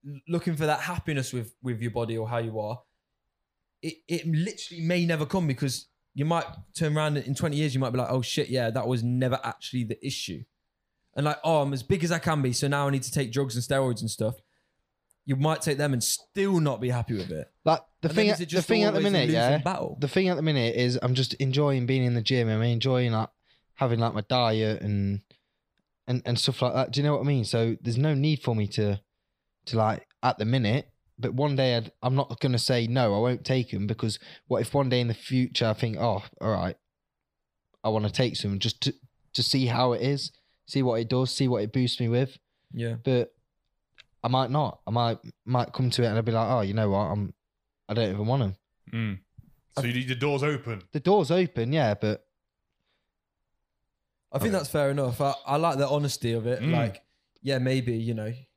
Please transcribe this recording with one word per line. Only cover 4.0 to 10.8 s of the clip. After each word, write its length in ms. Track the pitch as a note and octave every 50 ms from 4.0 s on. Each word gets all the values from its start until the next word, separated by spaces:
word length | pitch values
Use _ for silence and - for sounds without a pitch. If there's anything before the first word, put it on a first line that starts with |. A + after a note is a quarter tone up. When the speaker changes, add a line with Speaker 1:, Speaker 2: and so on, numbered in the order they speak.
| _
Speaker 1:
it 200 | - E3+ E3 - E3
literally 560 | D#3+ D3+ E3+ G#3+ - - - - F3 E3 E3
may 200 | E3 F3+ F3 F3
never 200 | E3+ E3 D#3 D3+
come 220 | - - F#3+ F3 D3+
because 400 | C3+ - D3 C3+ B2 - - _ _ _ _ _ _
you 100 | C3 C#3
might 220 | D#3 E3+ E3+ - - - - - - _
turn 200 | - E3 D3+ D3+
around 200 | D3+ D#3 D3+ D3
in 180 | C#3+ - - C#3
twenty 220 | - - E3 C#3+
years, 180 | D3 D#3 D3 B2+
you 60 | C3
might 100 | C3+ B2
be 80 | A#2+ B2+
like, 120 | B2+ -
"Oh 100 | B2+ C3
shit, 260 | A#2+ - - - C#3 -
yeah, 220 | B2 B2+ A#2+ A2+
that 160 | A2 C3 A2
was 160 | A#2 C3 A#2+
never 380 | A2+ A#2+ B2 B2+ C3 B2+ B2 -
actually 400 | - B2 - - - - - B2+
the 240 | A#2+ G#2+ A2+ - -
issue." 380 | C#3 - - - - F2 D2 - _ _ _ _ _ _ _